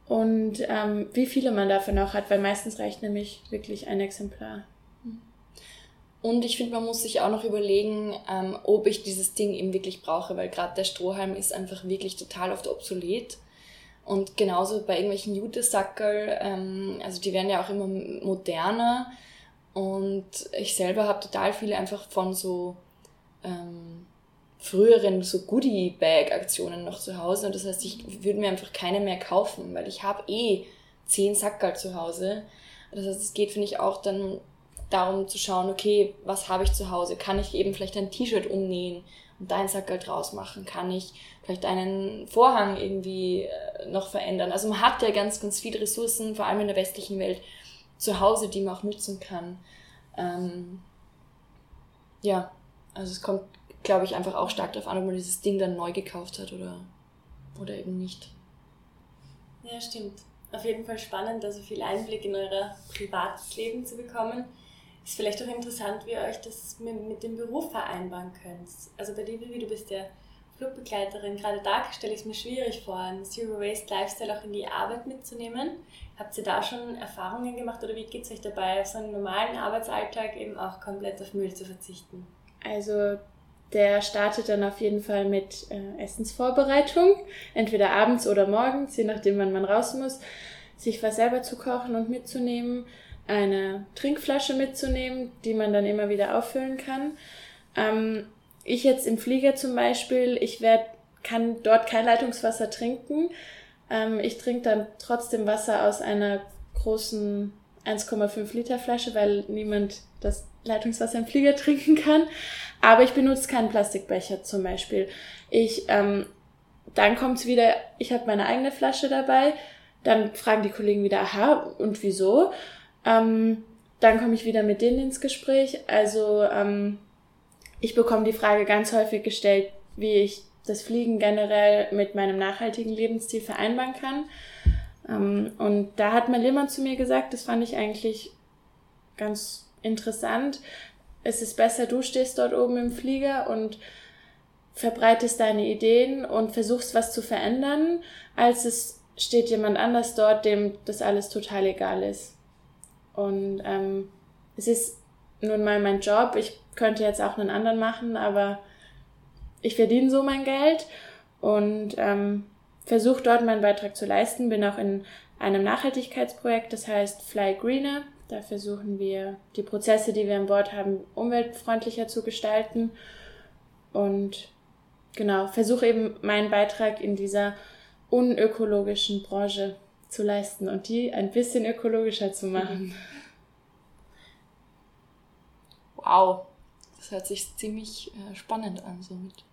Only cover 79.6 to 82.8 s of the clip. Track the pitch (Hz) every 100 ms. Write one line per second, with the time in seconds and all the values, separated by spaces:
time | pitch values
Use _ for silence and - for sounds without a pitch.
79.6 | 202 220 226 220 208 233 214 214 214 190
80.6 | 190 185 - 196 202 196 196 196 190 185
81.6 | 185 185 - 180 - 180 180 _ _ _
82.6 | 214 214